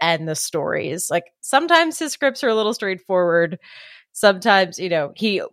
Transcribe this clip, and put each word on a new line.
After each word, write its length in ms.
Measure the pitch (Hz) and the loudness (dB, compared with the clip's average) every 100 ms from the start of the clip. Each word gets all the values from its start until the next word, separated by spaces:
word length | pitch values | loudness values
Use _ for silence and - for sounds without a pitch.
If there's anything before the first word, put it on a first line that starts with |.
and 260 | 165 165 160 | 2 0 -2
the 80 | 156 | -6
stories. 760 | - 160 156 151 151 160 - | -4 -4 -2 -2 -4 -6 -2
Like, 160 | 170 - _ | -4 -4 _
sometimes 560 | - 277 330 339 330 311 | -2 0 4 2 2 -2
his 140 | 311 | -8
scripts 320 | - 277 269 | -2 -2 0
are 60 | 262 | 0
a 60 | 220 | 0
little 180 | 214 233 | 0 -2
straightforward. 840 | 202 185 - 185 175 170 170 175 - - - - _ | -4 -6 -2 0 2 2 0 -4 -14 -20 -20 -20 _
Sometimes, 680 | - 208 190 220 196 185 - | 2 2 4 4 4 2 -2
you 100 | 180 | -2
know, 240 | 165 143 - | -2 -2 -4
he 280 | 220 190 - | -2 -2 0